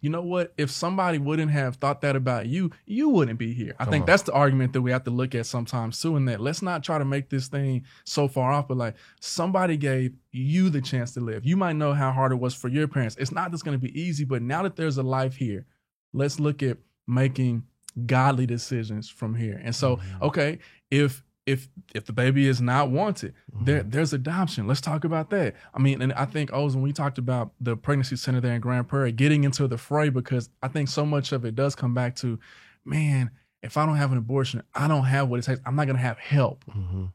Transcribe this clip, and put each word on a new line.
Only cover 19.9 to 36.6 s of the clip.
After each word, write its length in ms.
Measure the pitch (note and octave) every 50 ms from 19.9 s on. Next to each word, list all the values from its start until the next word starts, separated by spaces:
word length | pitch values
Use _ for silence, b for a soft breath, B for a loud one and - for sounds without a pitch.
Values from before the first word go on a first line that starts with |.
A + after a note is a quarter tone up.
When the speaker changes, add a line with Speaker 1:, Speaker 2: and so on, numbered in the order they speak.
| B2+
Speaker 3:
Mm-hmm. 280 | - F#2 F#2 - - -
Speaker 1:
okay, 340 | D3 D3 F3+ D3 C#3+ D#3+ - B B B B B _
if, 340 | - C#3 D3 C#3 C3 - - _ _ _ _
if, 220 | - C3+ C3 - - _ - - _ -
if 100 | G#2+ G#2+
the 80 | - G#2+
baby 340 | A2 B2 C3 C3+ C#3 C#3
is 140 | C3+ C3 A#2+
not 300 | B2 B2 B2 C3+ D3 C#3
wanted, 440 | B2+ C#3+ G3 G#3+ G3 - - G2+ - B B B - G#2+ G#2+
there, 180 | C3 C#3+ D3
Speaker 2:
Mm-hmm. 100 | A2 G#2+
Speaker 1:
there's 220 | A2+ C#3+ D#3+ D#3 -
adoption. 560 | C#3 B2+ D3 D#3+ F3+ F#3+ E3 - - G#2+ G2+
Let's 140 | C3 C#3+ -
talk 200 | - D3+ D#3 D3
about 260 | E3+ E3 D#3+ D#3+ -
that. 260 | G3+ G3+ F3 A2+ - B B B B
I 60 | -
mean, 200 | C3+ C#3 C#3 B2
and 120 | B2 C3 C3+
I 120 | - C3+
think, 260 | C#3 - D#3 D3+ C3+ -
Oz, 220 | C3 D3 D3 C3
when 60 | C3+ C3
we 80 | C#3 C#3+
talked 260 | - D3+ C#3+ C3+ -
about 340 | B2 B2 B2+ B2 A#2 G#2+ _ _
the 160 | B2+ B2 A#2
pregnancy 380 | A2 - - C#3+ C#3 C3+ C3 C3
center 260 | A#2+ - - B2+ B2+
there 140 | A#2+ B2 A#2+
in 60 | A#2
Grand 260 | A2 A#2+ B2 B2 A#2+
Prairie, 240 | - - C#3 C3+ B2
getting 320 | A2+ A2+ C3+ D3 D3+ D3 C#3+
into 240 | C#3 B2+ - D3
the 120 | C3+ B2 A2+
fray, 320 | - - D3 D3 D3+ D3+
because 380 | C3+ B2+ A#2+ - C3+ B2 A2+ - _ _ -
I 60 | C3+
think 200 | C3 D#3 C#3+ C3
so 160 | - - D3
much 280 | D3 D3 C#3+ C3+ - -
of 120 | C3 A#2+
it 120 | A#2 A2
does 180 | A#2+ C3+ C#3+ C3+
come 180 | - - B2 A#2+
back 220 | B2 B2 B2 B2
to, 220 | - - B2 A2+ A2 B B B B B B B B B
man, 480 | - C#3+ D3+ D#3 D3 C#3 C3+ B2+ A#2 b b b b b _ -
if 120 | G#2+ -
I 80 | D3 D3+
don't 120 | D#3 D3+
have 160 | D3 C#3+ C3+ C3
an 60 | B2
abortion, 440 | A2+ A2+ C3 C#3 C3+ C3 - A#2 - _ _
I 120 | - C#3+
don't 180 | D3 D#3+ D3 C3
have 220 | C3 C3+ C#3 C#3 C3
what 120 | A#2+ B2
it 20 | A#2+
takes. 180 | - C3 B2+ -
I'm 80 | B2 B2+
not 120 | D3 D3+ C3+
gonna 100 | C3+ B2+
have 200 | B2 B2+ A2 -
help. 460 | - - C#3 C#3+ C3 A#2 - -